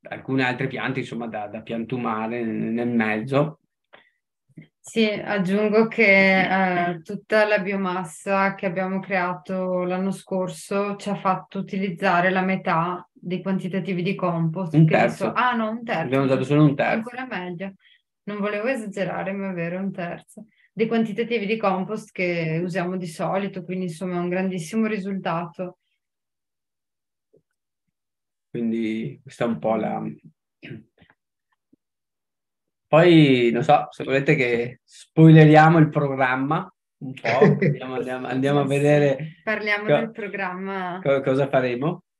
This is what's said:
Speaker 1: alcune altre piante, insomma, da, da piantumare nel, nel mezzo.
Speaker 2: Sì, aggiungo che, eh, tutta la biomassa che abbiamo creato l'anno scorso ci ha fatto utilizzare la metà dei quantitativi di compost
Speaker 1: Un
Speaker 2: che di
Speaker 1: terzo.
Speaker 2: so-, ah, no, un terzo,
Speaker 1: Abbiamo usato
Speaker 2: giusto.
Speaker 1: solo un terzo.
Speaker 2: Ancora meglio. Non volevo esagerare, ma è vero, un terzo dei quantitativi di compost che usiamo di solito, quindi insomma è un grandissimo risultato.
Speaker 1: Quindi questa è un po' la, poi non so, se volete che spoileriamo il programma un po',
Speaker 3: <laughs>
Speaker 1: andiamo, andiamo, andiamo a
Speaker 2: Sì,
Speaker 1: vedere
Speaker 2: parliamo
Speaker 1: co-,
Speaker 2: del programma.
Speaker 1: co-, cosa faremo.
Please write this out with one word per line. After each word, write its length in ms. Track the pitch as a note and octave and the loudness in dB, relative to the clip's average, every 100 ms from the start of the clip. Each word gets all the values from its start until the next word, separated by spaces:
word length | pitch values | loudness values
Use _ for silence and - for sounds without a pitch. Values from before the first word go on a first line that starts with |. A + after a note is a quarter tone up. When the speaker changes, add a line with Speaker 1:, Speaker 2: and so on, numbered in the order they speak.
| - | -14
Speaker 1:
alcune 360 | - - C3+ | -14 -4 -2
altre 220 | B2+ B2+ C3 | 0 -2 -6
piante, 340 | A#2 A#2 C3 | -6 -6 -6
insomma, 260 | - A2+ A#2 | -8 -10 -8
da, 200 | A2 G#2 | -10 -10
da 140 | A2 | -12
piantumare 800 | - A2+ A2+ B2 A#2 A2 A2 A#2+ | -10 -8 -6 -6 -4 -4 -4 -4
nel, 300 | A2+ A2 A2 | -4 -4 -4
nel 160 | A2+ A#2+ | -4 -2
mezzo. 720 | A#2 A2 G#2+ C3 C3+ D#3 - _ _ _ - _ _ _ _ _ - - _ | 0 0 -2 -2 0 0 -4 _ _ _ -20 _ _ _ _ _ -20 -20 _
Speaker 2:
Sì, 260 | - A3+ A3 | -8 0 0
aggiungo 800 | G#3 - G3+ F3+ G3+ G#3+ G#3+ A3 | -2 -4 -4 0 0 2 2 2
che, 1000 | A3+ G#3+ G3 F#3+ F#3+ F3+ F#3+ F#3 F3+ F3 | 4 6 6 6 4 2 0 0 0 -2
eh, 140 | E3 | -4
tutta 440 | D#3+ G3 _ G#3+ G#3 | -10 -14 _ 2 2
la 120 | G#3 | 2
biomassa 960 | F#3+ G3 F#3+ F3+ E3+ - G3 G3 G3 | -2 -4 -2 -4 -6 -10 -2 0 0
che 100 | G3 | -2
abbiamo 340 | G3 F3 F#3+ F#3+ | -4 -4 -4 -4
creato 840 | F#3 F#3+ F3+ E3+ - F#3 F#3 F3+ | -4 -2 -2 -6 -6 -6 -2 -2
l'anno 280 | F3+ F#3 F#3+ | -2 -2 -4
scorso 840 | F#3+ - F#3+ F#3 E3 - G3+ G3+ G3+ | -6 -6 -6 -6 -8 -6 -4 -4 -6
ci 140 | G#3 | -6
ha 40 | |
fatto 440 | F#3+ G3 F#3 - G3 | -4 -2 -2 -4 -10
utilizzare 720 | F3+ G3 G3 E3 G3 F3 F#3 | -8 -6 -6 -2 0 2 2
la 100 | F#3+ | 0
metà 680 | F#3 F#3+ - E3 F3 F3 - | -2 -2 -2 -2 -2 -6 -12
dei 300 | _ F3+ F3+ | _ -8 -6
quantitativi 600 | G3 G3 F#3+ F#3+ F#3+ F3+ | -4 -4 -4 -6 -4 -4
di 120 | F3+ | -4
compost 580 | G3 F3+ E3 E3 E3+ F3+ | -2 -2 -2 -2 -2 0
Speaker 1:
Un 140 | D3+ D#3 | 4 6
Speaker 2:
che 80 | |
di 60 | - | 6
Speaker 1:
terzo. 240 | A3+ - - | 2 0 -4
Speaker 2:
so-, 60 | |
ah, 200 | G#3+ B3 | 0 0
no, 180 | A#3 A3 | 0 -4
un 140 | A3+ | -6
terzo, 200 | A#3+ F#3+ | -4 -4
Speaker 1:
Abbiamo 200 | A#2+ C3+ | 0 0
usato 160 | C3+ C3+ | 2 0
Speaker 2:
giusto. 140 | C3 | 2
Speaker 1:
solo 120 | D3 D3+ | 4 6
un 80 | |
terzo. 200 | - A#2 | 4 0
Speaker 2:
Ancora 320 | A#2 A3+ B3 B3+ | 0 -4 -10 -8
meglio. 480 | G3 F3+ F3 F#3+ G3 _ _ _ _ | -8 -8 -10 -12 -14 _ _ _ _
Non 180 | - G#3 | -12 -6
volevo 260 | G3+ G#3 A3+ | -4 -4 -4
esagerare, 640 | C4 G#3 F#3+ F3+ F3+ F3 | -4 -6 -6 -6 -6 -6
ma 180 | G3 G3 | -6 -6
è 20 | |
vero, 260 | F3+ E3+ F#3 | -6 -6 -6
un 140 | G3 | -6
terzo 540 | F#3+ E3+ - _ - - _ _ | -6 -10 -10 _ -20 -20 _ _
dei 140 | - A3+ | -4 0
quantitativi 600 | A3+ A3 G3 A#3 A#3 G3+ | 0 0 -2 -2 -2 -2
di 100 | A3 | -2
compost 540 | G#3 F#3 F#3+ G#3+ - | 0 -2 -4 -8 -10
che 480 | - F3+ E3+ D#3+ D#3+ | -6 -4 -2 -2 -2
usiamo 340 | F3+ F3+ F3 F#3 | -2 -2 -4 -4
di 100 | F3+ | -8
solito, 580 | - E3 F#3 G3 F#3+ | -6 -4 -2 -4 -8
quindi 220 | F3 F#3 F#3 | -8 -6 -6
insomma 280 | D#3+ F#3 F3 | -6 -6 -4
è 20 | |
un 100 | F3 | -2
grandissimo 580 | F3+ F#3+ F#3 D#3 A3 A3 | -2 -2 -4 -4 -2 -2
risultato. 920 | G#3 F#3+ G3 F#3 E3+ E3+ - F3+ - _ _ _ _ _ _ _ _ _ _ _ _ _ _ _ _ _ _ _ _ _ _ _ _ _ _ _ | -2 -6 -6 -4 -4 -6 -10 -12 -12 _ _ _ _ _ _ _ _ _ _ _ _ _ _ _ _ _ _ _ _ _ _ _ _ _ _ _
Speaker 1:
Quindi 720 | A#2+ A#2 A2+ A2 A2 A2+ - | -6 -4 -2 -4 -4 -8 -12
questa 220 | - - | -20 -6
è 20 | A#2+ | -4
un 120 | A2+ | -2
po' 160 | A2 | -2
la, 280 | A2 - A2 A2 - - _ _ _ - A2 _ _ _ _ _ _ _ _ _ _ _ _ _ _ _ _ _ _ _ _ _ | -2 -2 -6 -8 -12 -20 _ _ _ -18 -18 _ _ _ _ _ _ _ _ _ _ _ _ _ _ _ _ _ _ _ _ _
poi 640 | D3+ F3 E3 D3 B2+ A#2 | 6 8 8 8 6 4
non 100 | A#2 | 2
so, 240 | - D3 - | 4 4 2
se 140 | - | -12
volete 300 | - C3+ C#3+ | -4 -2 2
che 460 | D3+ B2 A#2 A#2+ - | 2 2 0 -4 -10
spoileriamo 960 | _ - - - D#3+ D#3+ D#3 D3+ D#3 E3+ | _ -20 -4 8 10 12 12 10 8 6
il 100 | D#3 | 4
programma 840 | D#3 C#3 C3+ B2+ C3 C#3 E3 F#3+ _ _ _ | 2 -2 0 0 0 -2 -4 -6 _ _ _
un 140 | C3 | -14
po', 160 | B2+ A#2 | -8 -2
Speaker 3:
<laughs> 320 | B2 - - | 2 4 4
Speaker 1:
andiamo, 340 | F3 B2+ B2+ | 0 -2 -8
andiamo, 320 | B2+ B2 B2+ B2+ | -8 -8 -8 -6
andiamo 340 | C3 C#3 C#3+ | -4 0 0
a 20 | |
Speaker 2:
Sì, 60 | C#3 | 0
Speaker 1:
vedere 720 | C#3 D3 D3 C#3+ C3+ D#3 - | 0 2 4 4 0 -6 -10
Speaker 2:
parliamo 400 | - G#3+ G#3+ G3+ | -8 -6 -2 -4
Speaker 1:
co-, 120 | G#3 D3 | 0 0
Speaker 2:
del 140 | A3+ | 0
programma. 880 | A3+ G3+ G3 F#3 F3+ F#3+ F#3+ F3+ F3+ | -8 -10 -8 -8 -8 -8 -8 -8 -6
Speaker 1:
co-, 180 | F#3 C#3 | -2 0
cosa 280 | C3+ C3 C#3 | 0 -2 0
faremo. 560 | C3+ B2+ B2 D3 F#3 _ | 0 0 -2 -4 -6 _